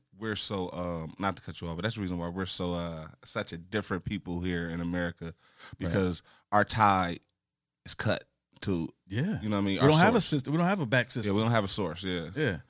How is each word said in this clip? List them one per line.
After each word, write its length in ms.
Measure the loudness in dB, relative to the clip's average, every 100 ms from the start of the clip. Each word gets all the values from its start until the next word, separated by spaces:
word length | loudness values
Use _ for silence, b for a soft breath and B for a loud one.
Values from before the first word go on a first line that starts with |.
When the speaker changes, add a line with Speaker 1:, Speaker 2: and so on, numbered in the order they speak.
| _ -10
Speaker 1:
we're 180 | -4 -2
so, 340 | -2 -2 -4
um, 420 | -4 -4 -4 -8 -2
not 180 | -2 -2
to 60 |
cut 180 | -10 -10
you 80 | -6
off, 80 | -4
but 60 |
that's 120 | -4 -2
the 40 |
reason 180 | -4 -4
why 100 | -4
we're 180 | -4 -2
so, 260 | -2 0
uh, 340 | -2 -4 -8 -12 -16
such 280 | -8 -6 -6
a 60 | -10
different 460 | -6 -4 -2 -4
people 360 | -4 -6 -4 -4
here 280 | -2 -2 -2
in 100 | -4
America, 460 | -2 -2 -4 -6 -12
Speaker 2:
Right. 80 | -14 B B B -8
Speaker 1:
because 440 | -2 2 2 0 b b b
our 140 | 2
tie 540 | 4 6 6 6 2 -4 -12 _ _ _ _ _
is 100 | -6
cut 300 | -2 0 0 -4 _ _ _
to, 260 | -2 -2 -2 -8 _
Speaker 2:
Yeah. 340 | -4 -2 -2
Speaker 1:
you 60 | -2
know 80 | 0
what 60 |
I 20 |
mean? 100 | 0
Speaker 2:
We 40 | 4
Speaker 1:
Our 80 | 6
Speaker 2:
don't 100 | 8
have 160 | 8
a 60 | 6
Speaker 1:
source. 40 | 4
Speaker 2:
system. 260 | 2 0
We 40 | 0
don't 80 | 0
have 140 | 0
a 60 | 2
back 240 | 0 0
system. 220 | -2 0
Speaker 1:
Yeah, 40 | 2
we 40 |
don't 80 | 4
have 120 | 2
a 40 | 2
source. 340 | 0 -2 -4
Yeah. 280 | -4 -4 -4
Speaker 2:
Yeah. 220 | -2 -2 -2